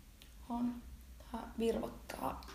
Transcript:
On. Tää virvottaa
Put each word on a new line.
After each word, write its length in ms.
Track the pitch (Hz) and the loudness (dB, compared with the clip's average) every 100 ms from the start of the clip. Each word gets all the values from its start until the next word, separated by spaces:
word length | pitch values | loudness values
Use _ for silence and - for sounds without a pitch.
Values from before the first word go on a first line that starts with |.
| - - - - - | -14 -16 -16 -10 -2
On. 260 | 240 240 240 - - - - - | 4 4 2 -6 -12 -12 -14 -8
Tää 80 | 226 233 - | -6 -4 4
virvottaa 800 | 233 285 - - - - - - - | 6 6 2 -2 -6 0 0 0 -4